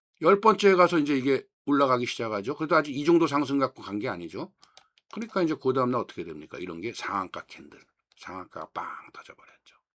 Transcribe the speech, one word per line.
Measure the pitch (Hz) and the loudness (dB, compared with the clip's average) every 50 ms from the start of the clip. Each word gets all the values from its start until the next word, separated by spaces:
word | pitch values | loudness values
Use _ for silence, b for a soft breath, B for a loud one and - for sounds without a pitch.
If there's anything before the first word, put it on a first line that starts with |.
| _ _ _ - | _ _ _ -2
열 | 160 165 202 196 | 2 4 4 6
번째에 | 202 220 202 202 202 196 190 | 6 4 4 6 6 4 6
가서 | 180 180 165 175 165 | 6 6 4 4 2
이제 | 147 143 147 | 0 0 0
이게 | 135 123 139 135 120 - _ _ _ - - | 0 0 0 0 0 -2 _ _ _ -4 -2
올라가기 | 143 139 143 131 127 120 120 | 2 2 4 4 4 4 2
시작하죠. | 117 - - 117 113 107 101 101 120 147 | 2 0 -6 -6 -4 -4 -6 -4 -6 -6
그래도 | - 160 147 175 | -6 -2 2 2
아직 | 156 147 151 127 | 2 2 2 -4
이 | 139 147 | -4 2
정도 | 156 170 165 165 147 | 4 4 4 4 4
상승 | 143 147 147 123 139 139 | 2 0 0 0 0 0
갖고 | 135 127 - - 104 | 0 -2 -4 -6 -12
간 | 92 101 104 | -8 -8 -6
게 | 107 127 | -6 -6
아니죠. | 98 87 85 80 90 107 160 202 _ b b b b b b b b b b _ - | -6 -8 -10 -12 -10 -12 -12 -12 _ b b b b b b b b b b _ -12
그러니까 | 208 233 214 - 190 | -10 -10 -6 -4 -2
이제 | 175 156 156 - | -2 -2 -2 -2
그 | - 131 127 | -2 -2 0
다음날 | 135 127 123 127 120 | 0 0 0 0 -2
어떻게 | 101 - - - 82 | -4 -6 -8 -12 -12
됩니까? | 82 78 76 78 - - 65 | -12 -12 -14 -16 -16 -14 -12
이런 | 87 90 87 85 | -12 -12 -10 -10
게 | 90 117 - | -10 -10 -10
상한가 | - - - 101 98 92 87 - - - | -10 -10 -8 -6 -6 -6 -8 -10 -16 -16
캔들. | - - - 76 71 - - _ _ _ _ _ _ _ | -16 -20 -20 -20 -20 -20 -20 _ _ _ _ _ _ _
상한가가 | _ - 90 90 92 92 - - 82 78 - - | _ -18 -16 -14 -14 -16 -14 -14 -16 -14 -12 -12
빵 | - - - - - - - - | -12 -12 -12 -12 -16 -18 -20 -20
터져버렸죠. | - - - - _ _ _ _ _ _ _ _ _ _ _ _ | -20 -20 -20 -20 _ _ _ _ _ _ _ _ _ _ _ _